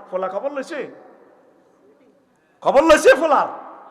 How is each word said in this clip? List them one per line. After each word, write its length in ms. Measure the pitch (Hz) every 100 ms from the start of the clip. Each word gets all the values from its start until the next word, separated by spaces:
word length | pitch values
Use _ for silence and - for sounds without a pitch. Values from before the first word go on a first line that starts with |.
| -
ফোলা 180 | 185 185
খবর 240 | 196 262
লইছে? 420 | 285 262 311 185 - - - _ _ _ _ _ _ _ _ _ _ _ _ _ _
খবর 220 | 156 226
লইছে 320 | 320 302 349 370
ফোলার? 340 | 320 247 170 - - - -